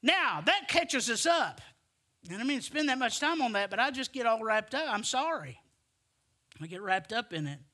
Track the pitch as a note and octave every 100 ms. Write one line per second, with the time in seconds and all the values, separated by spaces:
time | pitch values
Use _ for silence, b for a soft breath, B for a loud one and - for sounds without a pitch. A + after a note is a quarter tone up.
0 | B3 F#4 D4 D#3+ F#3 G4+ - F4 E4+ C4+
1 | A#3 A3+ E4 E4+ G3 - - _ _ _
2 | _ _ - F#3+ B3+ C#4 - D4 D4+ C4
3 | B3 - D4 - B3+ G#3 G3 G3 C4 C4
4 | C4 C4+ A#3 A3+ A3 A3 G#3+ C4 D#4 G#3
5 | A3+ C#4 D#4 D#4+ C#3+ A#2+ _ _ _ _
6 | _ _ _ _ _ - D#3+ F3+ G3+ F#3+
7 | F#3+ A3 A#3 E3+ D3 C#3 -